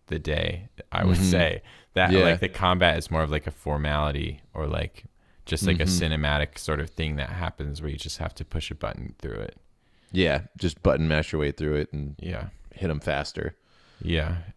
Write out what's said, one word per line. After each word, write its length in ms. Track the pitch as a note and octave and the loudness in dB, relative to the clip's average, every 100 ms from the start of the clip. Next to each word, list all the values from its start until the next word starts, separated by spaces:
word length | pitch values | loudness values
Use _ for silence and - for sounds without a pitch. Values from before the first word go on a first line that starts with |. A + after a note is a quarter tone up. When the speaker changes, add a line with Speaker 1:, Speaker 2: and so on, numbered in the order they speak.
| - | -8
Speaker 1:
the 100 | D#2+ | -6
day, 520 | D#2 D2+ E2 F2 G2+ - - | -2 -2 -2 -6 -12 -18 -6
I 100 | F2 | 0
would 140 | F2+ F2+ | 4 6
Speaker 2:
Mm-hmm. 80 | F#2 | 6
Speaker 1:
say, 360 | F2 E2 - - - _ F2+ | 6 4 0 -10 -20 _ 2
that, 160 | F2+ | 6
Speaker 2:
Yeah. 100 | F#2+ | 6
Speaker 1:
like, 160 | F2 E2+ | 6 4
the 80 | F#2+ | 0
combat 500 | - F#2 F#2 F2 D#2 | 2 2 6 4 4
is 140 | - | 0
more 100 | D#2+ | 0
of, 60 | D#2 | 0
like, 140 | D2+ - | 0 -4
a 60 | |
formality 920 | - D2+ D2 D2 D2+ D2+ C#2+ D2+ - - | -8 -4 -2 0 0 0 -2 -6 -8 -12
or, 120 | - D2+ | -8 -4
like, 380 | D2+ D#2 - - _ _ _ - | -4 -6 -10 -20 _ _ _ -6
just, 220 | D#2 F#2+ | -2 2
like, 120 | F2 | 2
Speaker 2:
Mm-hmm. 340 | F2 F2+ E2 | 2 2 0
Speaker 1:
a 40 | D#2 | 0
cinematic 400 | D2 D2 D2 - | 2 0 0 -6
sort 220 | - D2 | -4 -4
of 100 | D#2 | -4
thing 260 | - D#2 D2 | -4 -4 -4
that 120 | B1+ | -4
happens 500 | F2+ E2 - C#2+ D2+ | -4 -6 -6 -8 -6
where 100 | D2+ | -8
you 60 | D2 | -8
just 220 | - - | -8 -8
have 140 | D#2+ - | -8 -8
to 100 | D#2 | -8
push 260 | D#2+ - | -8 -8
a 40 | D#2+ | -8
button 400 | - - - - | -8 -8 -12 -10
through 200 | - G1+ | -10 -8
it. 160 | G#1 - _ _ _ _ - | -10 -12 _ _ _ _ -4
Speaker 2:
Yeah, 300 | F2+ E2 C#2+ - - | 2 4 2 -2 -4
just 240 | F2+ - | -4 2
button 280 | F#2+ C2+ D#2+ | 2 4 4
mash 240 | D#2 D#2 | 2 0
your 80 | D#2 | 0
way 100 | C#2+ | -2
through 240 | - D2+ D2 | 0 -2 0
it 160 | - | -2
and 240 | D2 C#2+ D2 | -6 -8 -10
Speaker 1:
Yeah. 260 | F2 - - - - | -10 -8 -10 -14 -20
Speaker 2:
hit 160 | - F#2 | -6 -4
'em 120 | D2 | -2
faster. 540 | - C#2+ D2 - D2+ - _ _ _ - | -2 -2 -4 -6 -8 -8 _ _ _ -10
Speaker 1:
Yeah, 360 | E2 D#2+ D2+ F2 E2 | -2 0 0 -4 -6